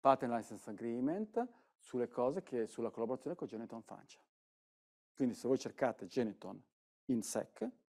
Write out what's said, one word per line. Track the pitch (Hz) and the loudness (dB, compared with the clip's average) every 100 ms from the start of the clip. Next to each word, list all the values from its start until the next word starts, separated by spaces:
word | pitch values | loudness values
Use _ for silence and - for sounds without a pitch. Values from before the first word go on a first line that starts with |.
Patent | 135 135 127 | 8 8 4
License | 117 107 104 - | 0 -2 -10 -10
Agreement, | 101 117 117 131 185 214 233 247 - _ _ | -6 -4 0 0 0 -2 -2 -2 -6 _ _
sulle | - 127 120 | -6 -2 -2
cose | - 123 175 | 2 2 2
che, | - 123 110 | -2 -2 -2
sulla | - 113 | -2 -4
collaborazione | 110 113 127 - - | -2 -2 -2 -4 -6
con | 139 | -6
Geneton | 110 113 117 | -8 -8 -10
Francia. | - 98 - - _ _ _ _ _ _ _ _ _ | -12 -16 -16 -20 _ _ _ _ _ _ _ _ _
Quindi | _ 131 | _ -2
se | 110 120 | 0 2
voi | 131 | 2
cercate | - - 127 113 - | 2 0 0 0 -4
Geneton | - 113 98 92 98 - _ _ _ - | 0 -2 -2 -10 -12 -16 _ _ _ 0
in | 120 | 0
SEC | 104 - - - 233 - _ | 2 -4 -4 -6 -6 -6 _